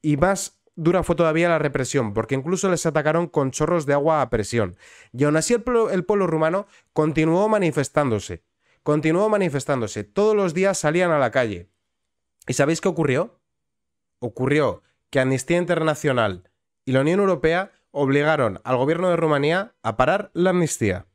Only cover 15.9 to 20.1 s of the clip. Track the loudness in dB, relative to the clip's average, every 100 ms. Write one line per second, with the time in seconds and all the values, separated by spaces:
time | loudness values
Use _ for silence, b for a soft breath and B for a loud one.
15.9 | 0 0 0 0 -2 _ _ _ _ 0
16.9 | 2 2 2 2 2 0 0 -4 _ _
17.9 | -4 2 2 2 2 0 -2 -4 -2 0
18.9 | 0 0 0 2 2 2 0 -4 _ -6
19.9 | 0 0